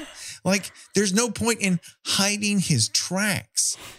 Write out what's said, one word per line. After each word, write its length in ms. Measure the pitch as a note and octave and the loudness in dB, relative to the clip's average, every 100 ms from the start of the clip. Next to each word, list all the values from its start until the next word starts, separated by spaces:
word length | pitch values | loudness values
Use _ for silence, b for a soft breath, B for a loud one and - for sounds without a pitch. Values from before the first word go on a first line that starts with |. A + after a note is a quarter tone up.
| D#4 - B B F3 | -10 -16 B B 0
Like, 260 | G3 - - B - | 0 -2 -14 B 0
there's 180 | G#3 | 2
no 160 | F#3 A#3+ | 2 0
point 300 | G3+ A3 A3+ | 0 0 0
in 200 | G3 F3 B B - | 2 0 B B -4
hiding 540 | - G3 G#3 G#3 G3+ | 0 2 2 0 2
his 280 | E3+ C#3 A2 | 2 2 2
tracks 880 | - - F3+ G#3 E3 - - - - B | -2 -2 0 0 0 -4 -4 -2 -4 B